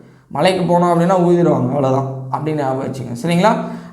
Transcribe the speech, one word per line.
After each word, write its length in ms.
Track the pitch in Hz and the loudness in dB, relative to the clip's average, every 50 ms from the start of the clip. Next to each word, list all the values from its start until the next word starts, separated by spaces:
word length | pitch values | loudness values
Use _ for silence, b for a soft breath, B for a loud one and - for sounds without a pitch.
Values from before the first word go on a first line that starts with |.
| b b b b b b | b b b b b b
மலைக்கு 500 | - - 156 185 190 180 175 170 175 175 | -4 0 2 2 2 2 0 2 2 2
போனோம் 40 | |
அப்படின்னா 420 | 180 175 175 170 170 175 196 185 175 | 4 2 2 2 2 2 2 4 4
ஊதிடுவாங்க, 420 | 175 175 175 170 156 147 131 127 123 | 4 4 4 4 2 2 2 0 -2
அவ்வளவுதான் 440 | 139 147 135 131 131 131 131 - - - - - | 0 0 0 0 0 0 -2 -4 -8 -10 -10 -8
அப்படின்னு 240 | - 143 147 156 156 | -8 -6 -4 -4 -4
ஞாபகம் 360 | 151 143 131 131 135 135 123 | -2 -2 -4 -4 -4 -6 -8
வச்சுங்க. 340 | - - 120 117 117 - - | -8 -8 -8 -10 -8 -6 -4
சரிங்களா? 280 | 165 170 170 190 220 233 - B B B B B B | -2 0 2 4 2 2 2 B B B B B B